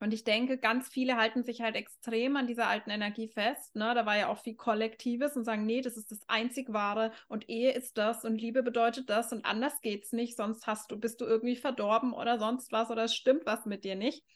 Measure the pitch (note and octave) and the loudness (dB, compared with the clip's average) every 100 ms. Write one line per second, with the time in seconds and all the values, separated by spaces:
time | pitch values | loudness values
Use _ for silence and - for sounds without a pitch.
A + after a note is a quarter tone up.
0 | G#3+ A3 A3 G#3+ B3+ C4 A3 A#3+ B3+ - | -4 -2 2 2 2 2 2 2 0 -2
1 | B3+ A#3+ A3+ A#3+ A#3+ A#3 A3+ A3 G#3 - | 2 4 4 2 -2 -2 -2 -4 -8 -12
2 | - A3+ B3+ C#4 B3 A#3 G#3+ G#3 G#3+ G#3 | -2 0 2 2 0 0 2 2 0 -2
3 | G#3 G#3 A3 A3 G#3 C#4 - G#3 G#3+ A#3+ | -2 -4 -6 0 0 0 -6 -2 0 2
4 | G#3+ G#3 G3 G3+ - A3 - G#3+ A3 A3 | 4 4 2 -2 -6 -6 0 2 0 -2
5 | B3+ A#3+ C#4+ C#4+ A3+ G#3+ G#3+ A#3 C4 A3+ | -4 0 0 0 -2 0 2 0 -2 -6
6 | G#3+ G#3 - A3 A#3 B3+ C4 G#3+ G3+ G#3 | -12 -10 0 0 0 -4 -4 0 0 2
7 | A3 A3 - A3 - A3+ B3+ B3+ B3+ - | 0 -2 -8 -8 -6 0 2 2 -2 0
8 | G#3+ A#3 A3+ A3 A3+ B3 A#3+ A#3+ A#3 A#3+ | 0 0 -2 -2 0 0 2 4 2 2
9 | C4 G#3 A#3 A#3 - G#3+ C4+ - A3+ G#3 | -2 0 0 -4 -2 0 0 -2 -4 -4
10 | - A#3 A#3 - G#3 A3 - G#3+ - G#3+ | -4 -4 -2 -2 -4 -4 -4 -6 -6 -6
11 | A3+ A#3 A3+ A3+ A#3 B3 D4 B3+ G#3 A3+ | -6 -4 0 2 2 -2 -2 0 2 2
12 | B3+ A#3 A#3 A#3+ G#3+ B3+ - A3 A3+ A3+ | 2 -2 0 0 0 -2 -2 -2 0 0
13 | A3+ - - C#4 - A3+ A3 G3+ F#3+ F#3+ | 0 2 4 4 4 -2 -2 -6 -4 -2
14 | A3+ - _ | -2 -4 _